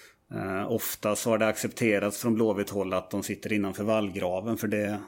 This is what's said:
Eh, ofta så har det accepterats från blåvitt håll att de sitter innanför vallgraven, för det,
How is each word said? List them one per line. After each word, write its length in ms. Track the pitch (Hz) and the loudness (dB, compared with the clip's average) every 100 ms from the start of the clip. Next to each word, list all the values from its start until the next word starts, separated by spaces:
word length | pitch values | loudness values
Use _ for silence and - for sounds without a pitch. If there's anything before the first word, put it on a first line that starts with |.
| - _ _ | -20 _ _
Eh, 380 | 107 98 95 101 | -8 -4 -4 0
ofta 440 | 113 - - 110 104 | -2 -2 -2 0 0
så 140 | 123 | 2
har 80 | 110 | 4
det 100 | 110 | 4
accepterats 760 | 107 110 - 120 101 101 - | 2 -4 0 2 4 2 0
från 140 | 120 110 | 0 4
blåvitt 340 | 113 98 104 | 4 2 0
håll 240 | 101 95 | -2 0
att 180 | 92 - | -2 -2
de 120 | 101 | -4
sitter 300 | 95 101 104 | -4 -6 -2
innanför 300 | 107 98 95 | 0 0 -2
vallgraven, 760 | 104 110 104 92 92 92 107 113 | 0 2 0 -2 -2 -2 -2 -2
för 100 | 107 | 0
det, 320 | 104 104 104 | 0 0 -2